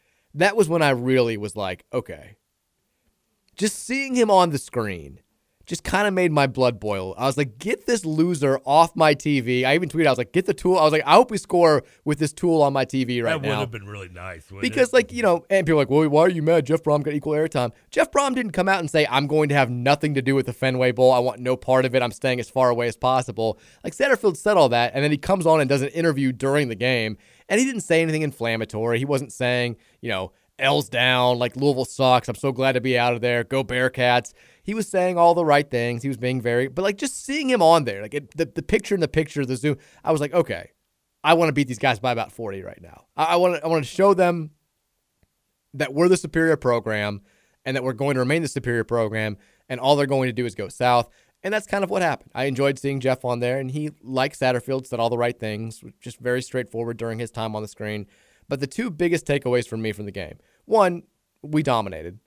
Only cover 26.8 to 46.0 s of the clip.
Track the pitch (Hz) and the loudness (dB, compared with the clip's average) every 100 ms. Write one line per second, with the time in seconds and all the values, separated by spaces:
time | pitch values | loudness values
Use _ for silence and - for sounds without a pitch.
26.8 | 127 120 110 104 _ _ - 208 262 226 | -2 0 -2 -6 _ _ -2 0 0 -2
27.8 | - 165 165 156 151 - 117 113 110 107 | 0 2 2 -2 -4 -4 -4 -4 -4 -4
28.8 | 117 120 139 135 139 - 123 123 120 113 | -2 -2 0 -2 -4 -4 -2 0 -2 -6
29.8 | _ _ 120 95 95 - _ - 135 147 | _ _ -6 -6 -6 -12 _ -2 0 0
30.8 | - 123 127 127 123 120 120 131 143 127 | 0 0 2 2 2 2 -2 0 0 0
31.8 | 127 - 127 123 - 113 139 123 131 131 | -4 0 4 4 2 -4 -4 0 0 0
32.8 | 131 123 123 120 120 120 113 135 120 123 | 0 0 0 0 0 -2 -2 -4 -2 -2
33.8 | 127 131 123 123 - - _ _ - 220 | -2 0 2 2 0 -12 _ _ -8 -6
34.8 | - 185 180 175 170 170 160 147 147 123 | -4 -2 0 4 4 6 4 2 2 -2
35.8 | 120 117 139 117 127 127 117 120 135 131 | -2 -4 -6 -4 -4 -2 -2 0 -2 -2
36.8 | 202 202 277 - - 294 262 240 160 165 | -4 -4 -8 -8 -6 -4 0 4 6 6
37.8 | 120 98 104 143 135 151 160 160 - 214 | 2 -6 -8 -10 -8 -6 -4 -6 -2 -2
38.8 | - 196 156 156 143 147 127 123 151 - | 0 -2 0 -2 -2 -4 -4 -2 -2 -4
39.8 | _ _ - 156 143 170 170 87 - _ | _ _ -2 0 0 0 0 -4 -10 _
40.8 | _ _ _ _ 147 165 160 139 127 117 | _ _ _ _ 2 4 4 0 -2 0
41.8 | 139 107 123 113 - - 110 98 90 - | 0 0 -2 -4 -6 -10 -10 -10 -14 -18
42.8 | 85 - _ - 160 175 180 165 160 165 | -20 -20 _ -4 0 2 2 0 -2 -2
43.8 | 131 - 196 185 175 175 151 - _ _ | -2 2 4 6 4 2 -6 -14 _ _
44.8 | _ _ _ _ _ _ _ _ _ 135 | _ _ _ _ _ _ _ _ _ -8
45.8 | 139 143 | -4 0